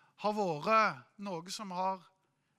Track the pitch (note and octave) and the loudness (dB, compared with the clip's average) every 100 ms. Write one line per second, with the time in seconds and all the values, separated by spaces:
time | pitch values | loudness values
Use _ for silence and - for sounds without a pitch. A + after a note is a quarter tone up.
0 | _ - G3+ G#3+ F#3+ D3+ D#3+ A3 G#3 C3+ | _ -6 -2 0 0 0 4 4 4 2
1 | - - G3+ E3+ F3+ - G3+ F3+ F#3+ F#3+ | -10 -12 -8 -8 -8 -10 -8 -2 -2 -2
2 | - _ _ _ _ | -8 _ _ _ _